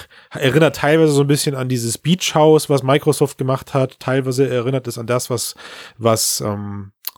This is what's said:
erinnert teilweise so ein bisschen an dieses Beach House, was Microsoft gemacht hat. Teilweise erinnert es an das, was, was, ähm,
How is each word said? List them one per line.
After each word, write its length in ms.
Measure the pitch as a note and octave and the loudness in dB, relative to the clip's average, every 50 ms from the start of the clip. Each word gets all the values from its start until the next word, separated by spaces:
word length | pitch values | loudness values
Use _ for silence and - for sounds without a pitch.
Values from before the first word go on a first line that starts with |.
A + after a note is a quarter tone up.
| - - _ - - - | -14 -16 _ -20 -20 -14
erinnert 440 | - - D3 C3 B2+ D#3 D#3+ C#3+ - | -8 -2 0 2 2 4 2 2 0
teilweise 380 | - - D3 D#3 D#3+ D#3+ D3+ C#3+ | 0 0 2 4 4 4 4 4
so 80 | C#3 | 4
ein 60 | C#3+ | 4
bisschen 280 | C#3+ D3+ C#3+ - D#3 C3+ | 2 2 0 0 -2 -4
an 140 | C3 B2+ B2+ | -4 -4 -4
dieses 280 | B2+ A#2+ A2+ A#2 A2+ | -2 -2 -2 -4 -6
Beach 380 | - - D3+ F3+ F#3 - - - | -4 0 0 0 0 0 0 2
House, 340 | D#3+ D3+ D#3 D#3 D3+ - - | 4 6 6 6 4 4 2
was 140 | C#3+ C3+ B2+ | 0 0 2
Microsoft 540 | C3 C#3 D3+ - D#3 C#3 - D3 C3+ - | 2 0 2 2 0 0 2 0 -2 -2
gemacht 360 | - C3+ C3 C3+ - - - - | -4 -4 -4 -4 -4 -6 -4 -2
hat. 260 | C3+ C3 C3 - - | -2 -2 -2 -4 -8
Teilweise 480 | - - C3 C#3 B2+ C3 B2 C3 C#3 B2+ | -6 -2 -2 -2 -2 -2 0 0 0 0
erinnert 380 | B2 B2 A2+ C3+ C3+ C3 - | 0 -2 -2 0 0 0 0
es 100 | A#2 - | -2 -4
an 100 | B2 A2+ | -6 -4
das, 220 | A2 B2 B2+ - - | -2 -2 -2 -2 -4
was, 260 | B2+ A2 - - - - - - - - - - - | -4 -4 -4 -6 -10 -12 -18 -18 -18 -18 -20 -18 -6
was, 440 | - A2 A2+ A2+ A2 - - - - - | 0 2 2 2 2 0 -2 -2 -4 -4
ähm, 460 | G#2 G2+ G#2 G2+ G2+ G2+ G2+ G2 G2+ _ _ - - - | -4 -6 -6 -8 -10 -10 -12 -14 -16 _ _ -16 -14 -12